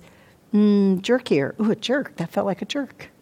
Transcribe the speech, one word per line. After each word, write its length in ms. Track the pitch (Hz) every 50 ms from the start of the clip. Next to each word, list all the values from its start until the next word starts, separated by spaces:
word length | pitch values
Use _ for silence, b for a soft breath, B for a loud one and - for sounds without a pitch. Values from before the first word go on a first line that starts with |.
| b b b b b b b b b _ -
mm, 480 | 208 208 208 208 202 196 196 190 180
jerkier." 580 | 190 - 240 254 247 - 208 143 139 123 - -
Ooh, 120 | 214 220
a 40 | 196
jerk. 400 | - - - 247 294 254 - - -
That 120 | 175 165
felt 160 | - 202 202
like 160 | 202 180 -
a 40 | 220
jerk. 440 | - - 285 277 - - - - - _ _